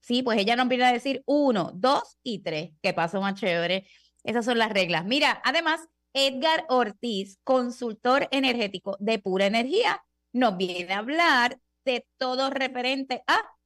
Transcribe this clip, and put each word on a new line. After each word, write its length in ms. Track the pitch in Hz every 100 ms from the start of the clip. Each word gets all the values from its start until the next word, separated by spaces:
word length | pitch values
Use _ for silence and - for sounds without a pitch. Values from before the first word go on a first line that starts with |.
Sí, 240 | - 247
pues 160 | 254 220
ella 160 | 196 240
nos 100 | 254
viene 160 | 247
a 100 | 254
decir 300 | 240 277 262 -
uno, 440 | 285 285 214 156 185
dos 420 | 233 285 466 _
y 160 | - 202
tres. 320 | - 156 147 _
Qué 100 | 190
paso 280 | 175 170 190
más 180 | 196 196
chévere. 480 | 208 170 170 185 190 - _ _
Esas 200 | - 220
son 140 | 226 233
las 140 | 220
reglas. 320 | 202 180 165
Mira, 360 | 180 269 294 220
además, 360 | 240 302 330 320 - _ _
Edgar 540 | 269 269 254 320 320 -
Ortiz, 720 | 254 220 202 240 202 196 -
consultor 840 | - 262 247 240 240 214 247 269 277
energético 640 | 269 269 240 208 196 - 196
de 220 | 202 226
Pura 260 | 202 185 196
Energía, 580 | 226 247 370 466 - _ _ _
nos 240 | 240 247 180
viene 360 | 185 175 175
a 60 | 196
hablar 640 | 220 311 339 269 240 247 _ _
de 200 | - 247 - _
todo 340 | 254 254 269
referente 720 | 269 262 254 247 269 269 247 -
a 200 | 349 415 _